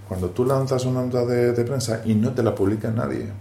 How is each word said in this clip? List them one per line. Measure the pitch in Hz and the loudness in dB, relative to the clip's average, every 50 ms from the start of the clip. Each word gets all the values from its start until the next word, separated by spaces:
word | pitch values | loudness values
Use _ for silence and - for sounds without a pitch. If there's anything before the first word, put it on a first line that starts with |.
| - | -10
Cuando | - 98 90 92 90 | -8 -6 -4 -4 -4
tú | - 123 123 | -2 0 0
lanzas | 131 135 135 135 135 135 123 127 | 2 2 0 2 0 0 0 0
una | 127 127 127 127 | 0 0 0 -2
nota | 123 127 123 120 | 0 0 0 0
de, | 123 123 123 120 120 | 2 2 2 2 2
de | 120 120 117 | 2 2 0
prensa | 123 139 123 - 113 113 117 - | 0 -2 -2 -2 -2 -4 -2 0
y | 113 107 | 2 2
no | 107 113 104 | 4 2 2
te | - 123 110 | 0 2 0
la | 104 - | 0 2
publica | - 95 98 107 107 - 117 | 2 2 2 2 0 -2 -2
nadie, | 110 117 - 139 127 - - 101 - - | -2 -2 -2 -2 -4 -4 -6 -8 -10 -8